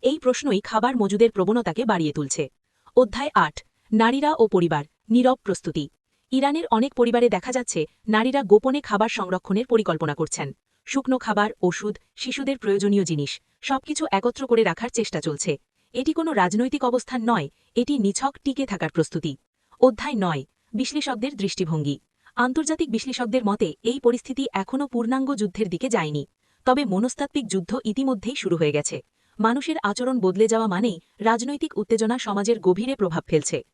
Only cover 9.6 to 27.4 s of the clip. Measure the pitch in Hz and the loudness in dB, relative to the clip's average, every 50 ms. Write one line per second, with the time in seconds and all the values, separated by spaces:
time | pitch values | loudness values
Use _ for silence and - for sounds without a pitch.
9.6 | 254 - 247 226 214 - 165 156 165 151 147 - 160 151 - - 147 139 135 _ | 0 2 2 2 2 2 -2 -2 -2 -4 -2 -2 -4 -4 -4 -8 -8 -10 -10 _
10.6 | _ _ _ _ _ - - 269 269 - 262 254 - - 214 202 208 208 - _ | _ _ _ _ _ -6 -4 -4 -2 0 -2 -2 0 -2 0 0 0 -2 -2 _
11.6 | - 180 175 - - 208 208 - _ _ _ - - 254 254 - 269 254 277 254 | -2 0 0 0 -4 -6 -6 -6 _ _ _ -12 -8 -8 -6 -4 -2 -4 -4 -2
12.6 | - 220 196 202 185 208 202 202 190 156 165 147 143 139 - - _ _ _ _ | 0 0 0 2 4 4 4 2 2 2 0 -2 -2 -4 -6 -12 _ _ _ _
13.6 | - - 269 262 - - 302 - 320 - - 196 190 247 233 - 269 254 240 220 | -6 -4 -4 -4 -4 -6 -6 -4 -2 0 -2 0 0 0 -2 -2 -2 2 4 4
14.6 | 226 190 165 - 226 240 - - 214 - - 175 - 165 147 143 - - 147 139 | 4 2 0 -2 -6 -6 -4 -4 -4 -4 -4 -6 -4 -4 -6 -4 -4 -4 -4 -6
15.6 | _ _ _ _ _ _ _ 233 269 311 311 - 330 330 302 208 180 180 180 214 | _ _ _ _ _ _ _ -4 -2 -2 0 0 0 0 2 2 2 2 2 0
16.6 | 240 262 - 285 269 247 240 254 - - 254 254 226 226 233 196 147 139 _ _ | 0 0 -2 0 0 2 0 0 -2 -2 -6 -4 0 0 0 0 -2 -6 _ _
17.6 | _ _ _ - 247 - 294 277 208 196 196 - - 277 277 - _ 285 262 - | _ _ _ -2 0 0 0 0 2 0 0 0 -2 -4 -4 -2 _ -4 -2 -2
18.6 | 269 254 208 175 - 160 - - 156 - - 165 - 156 139 - _ _ _ _ | -4 -4 -4 -4 -4 -4 0 0 -2 0 -2 -6 -6 -6 -8 -8 _ _ _ _
19.6 | _ _ _ _ - 262 233 - - 285 285 220 190 180 160 139 135 _ _ _ | _ _ _ _ 4 4 4 2 -6 -4 -2 -2 0 0 -2 -4 -6 _ _ _
20.6 | _ _ - 214 262 - - 302 277 277 262 214 214 277 294 233 196 196 - - | _ _ -6 -4 -4 -4 -4 -6 -4 -4 -4 -4 -4 -6 -6 -4 -4 -4 -2 -4
21.6 | 190 160 165 156 147 143 143 - _ _ _ _ _ - _ - 240 254 254 320 | -4 -2 -2 -2 -2 -2 -4 -4 _ _ _ _ _ -18 _ -2 -2 0 0 -2
22.6 | 311 294 320 320 339 285 214 226 - 269 247 - 254 226 208 262 240 208 202 220 | -2 -2 -2 -2 -2 -2 -2 -4 -4 -4 -6 -4 -4 0 0 0 2 2 0 0
23.6 | 226 165 147 _ _ 226 247 277 - 240 233 240 - - 269 - 269 - - 190 | 0 -2 -2 _ _ -4 -4 2 2 2 2 2 -4 -6 -6 -4 -4 -2 -2 -4
24.6 | 190 - - 269 285 269 - 233 233 220 262 262 269 254 285 202 208 202 180 - | -4 -2 -4 -4 -4 -2 -2 -4 -2 0 -2 -2 0 -2 -2 -2 -2 -4 -2 -4
25.6 | 220 190 170 170 - 262 214 214 165 151 147 147 139 _ _ _ _ _ _ _ | -4 -4 -4 -4 -4 -2 0 0 -2 0 -4 -4 -6 _ _ _ _ _ _ _
26.6 | _ - 254 262 294 220 185 185 220 254 - - 285 277 _ 294 | _ 2 2 2 2 0 0 0 0 -2 -2 -4 -8 -4 _ -6